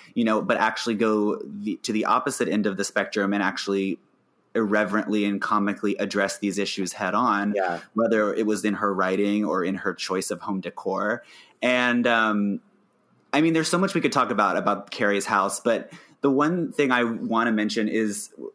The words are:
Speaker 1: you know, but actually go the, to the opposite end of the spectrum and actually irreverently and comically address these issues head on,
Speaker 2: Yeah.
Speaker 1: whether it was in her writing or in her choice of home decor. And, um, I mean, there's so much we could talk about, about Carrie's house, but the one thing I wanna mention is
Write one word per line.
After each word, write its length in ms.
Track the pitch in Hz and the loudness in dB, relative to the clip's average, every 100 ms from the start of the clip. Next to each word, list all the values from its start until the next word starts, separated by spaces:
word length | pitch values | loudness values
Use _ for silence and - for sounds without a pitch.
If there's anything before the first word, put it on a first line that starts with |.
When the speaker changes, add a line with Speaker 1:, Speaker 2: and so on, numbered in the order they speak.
| - | -10
Speaker 1:
you 100 | - | -2
know, 160 | 113 107 | 2 2
but 160 | 104 120 | 2 2
actually 380 | 110 110 - | 2 0 -2
go 420 | 107 110 107 104 - | 0 2 2 0 -2
the, 320 | - 101 104 - | -6 -8 -6 -6
to 100 | - | -4
the 140 | 107 - | -2 2
opposite 420 | 113 - - 120 | 0 0 -2 -2
end 160 | 104 104 | 0 0
of 120 | 95 | -2
the 60 | |
spectrum 500 | 98 107 98 107 98 | -4 -2 -2 0 0
and 80 | 101 | 0
actually 560 | 95 - - 98 98 - _ _ _ _ _ | -2 -2 -2 -2 -2 -4 _ _ _ _ _
irreverently 720 | 113 107 104 104 107 - 107 101 | -2 2 2 2 0 0 0 0
and 160 | 101 | -2
comically 540 | - 107 101 98 104 101 | 0 0 0 -2 -2 -2
address 420 | 98 101 98 - | -2 0 0 0
these 180 | 101 98 | -4 -2
issues 360 | 95 - 90 | -2 -4 -6
head 200 | - 95 | -4 -2
on, 380 | 101 123 101 104 | 0 2 2 0
Speaker 2:
Yeah. 260 | 101 92 87 - | 0 0 -2 -6
Speaker 1:
whether 400 | 110 113 110 104 | -2 2 2 2
it 140 | 101 107 | 0 0
was 180 | 104 | 0
in 80 | 107 | 0
her 180 | 98 101 | 0 -2
writing 500 | 95 92 95 101 104 | 0 0 2 2 0
or 180 | 101 92 | 0 0
in 100 | 90 | -2
her 180 | 95 98 | -4 -4
choice 380 | 87 - 92 - | -6 -4 -4 -4
of 100 | 92 | -6
home 200 | - 95 | -6 -6
decor. 640 | 87 - 98 95 104 120 - - - - | -6 -8 -6 -2 -2 -4 -8 -20 -20 -4
And, 460 | 123 123 123 120 120 | 0 2 2 2 2
um, 540 | 117 110 104 101 101 - _ _ _ _ _ _ | 4 2 2 0 -2 -8 _ _ _ _ _ _
I 80 | 139 | 2
mean, 100 | 165 | 4
there's 160 | 160 156 | 2 2
so 80 | 175 | 2
much 140 | 190 | 2
we 60 | 175 | 0
could 120 | 139 | 0
talk 180 | 131 120 | 2 2
about, 260 | 107 101 90 | 2 2 2
about 340 | 98 98 - | 0 -2 -4
Carrie's 360 | - 104 101 95 | -2 2 2 2
house, 340 | 104 98 - | 2 2 0
but 300 | 117 110 - - - _ | 0 0 -2 -18 -20 _
the 80 | 143 | 2
one 420 | 135 147 180 151 | 4 2 2 -2
thing 180 | - 143 | 0 2
I 140 | 123 | 2
wanna 480 | 120 113 - 113 117 | 2 -2 -2 0 2
mention 340 | 107 107 113 107 | 2 0 0 0
is 440 | 110 107 101 - - 62 | 0 0 -2 -8 -12 -14